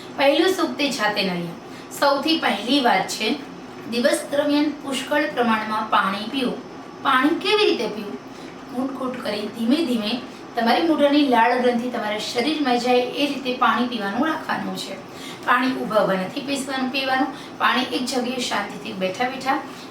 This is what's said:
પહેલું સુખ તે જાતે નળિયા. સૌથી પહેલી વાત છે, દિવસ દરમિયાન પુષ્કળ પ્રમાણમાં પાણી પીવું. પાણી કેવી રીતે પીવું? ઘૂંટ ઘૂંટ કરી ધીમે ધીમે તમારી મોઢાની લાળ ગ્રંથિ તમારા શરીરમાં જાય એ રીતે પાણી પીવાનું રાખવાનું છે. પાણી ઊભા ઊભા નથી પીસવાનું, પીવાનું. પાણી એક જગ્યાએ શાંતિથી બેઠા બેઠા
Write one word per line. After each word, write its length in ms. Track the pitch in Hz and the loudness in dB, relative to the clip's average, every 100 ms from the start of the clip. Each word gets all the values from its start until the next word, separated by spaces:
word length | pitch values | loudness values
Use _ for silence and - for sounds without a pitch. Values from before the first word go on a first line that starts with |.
| - - | -12 2
પહેલું 380 | 285 311 370 | 4 6 4
સુખ 160 | 359 311 | 2 0
તે 200 | 247 277 | 0 -2
જાતે 320 | 226 208 208 | 0 0 0
નળિયા. 300 | 190 175 170 - - - - - | -2 -2 -6 -10 -14 -14 -12 2
સૌથી 380 | 285 262 311 320 | 2 4 2 2
પહેલી 420 | 254 208 226 285 | 0 0 0 2
વાત 280 | 240 190 - | 4 2 0
છે, 260 | - 220 294 - - - - 202 | -2 -2 -2 -6 -14 -16 -14 -6
દિવસ 340 | 240 285 320 - | 0 2 2 0
દરમિયાન 400 | 285 294 294 302 | 0 2 2 2
પુષ્કળ 540 | - 269 269 - 294 294 | -2 -6 -6 0 0 0
પ્રમાણમાં 560 | 254 226 220 220 220 226 | 0 2 2 0 -4 0
પાણી 380 | 220 190 202 226 | 2 2 -2 -4
પીવું. 240 | 269 233 - - - - - | -2 -2 -4 -10 -14 -14 -4
પાણી 260 | 277 269 294 | 2 4 4
કેવી 420 | 339 381 427 359 | 2 2 4 4
રીતે 160 | - - | 2 -2
પીવું? 320 | - 202 - - - - - - 254 | -4 -8 -10 -12 -16 -16 -16 -8 -4
ઘૂંટ 140 | 269 | -4
ઘૂંટ 340 | - 262 - | -4 -6 -4
કરી 160 | - 208 | -4 -4
ધીમે 360 | 220 - 226 311 | -6 -2 2 4
ધીમે 440 | 254 226 214 262 - - - 233 | 4 0 0 -4 -6 -14 -6 0
તમારી 260 | 226 240 | 4 4
મોઢાની 460 | 330 294 285 294 277 | 4 4 6 6 6
લાળ 320 | 233 247 247 | 6 6 4
ગ્રંથિ 300 | 247 233 247 | 2 2 -2
તમારા 280 | 226 208 214 | -4 -4 -4
શરીરમાં 600 | - 247 285 311 262 240 | -4 -2 0 0 2 2
જાય 200 | 247 247 | 4 2
એ 280 | - 294 285 | 2 0 -2
રીતે 280 | 254 247 | 0 -4
પાણી 320 | 247 233 214 247 | 2 2 2 0
પીવાનું 400 | 233 196 226 311 | -2 -2 0 0
રાખવાનું 500 | 294 - - 190 185 | -2 -4 -4 -4 -6
છે. 180 | - - - - - - - | -8 -10 -12 -14 -14 -6 2
પાણી 260 | 247 262 | 4 4
ઊભા 300 | 262 240 214 | 0 2 2
ઊભા 120 | 190 | 4
નથી 260 | 190 185 285 | 2 0 -6
પીસવાનું, 500 | 277 269 277 269 247 | -4 -4 -2 -2 -2
પીવાનું. 680 | 277 262 262 302 - - - | -2 0 0 0 -4 -12 -2
પાણી 380 | 240 240 254 285 | 0 2 0 -2
એક 80 | |
જગ્યાએ 340 | 254 262 240 254 | -2 -2 -2 -4
શાંતિથી 540 | - 208 - - 220 | -2 -4 -4 -8 -10
બેઠા 360 | 190 185 - 254 | -4 -4 0 -2
બેઠા 340 | 262 262 302 - - - | -2 -2 -2 -4 -14 -14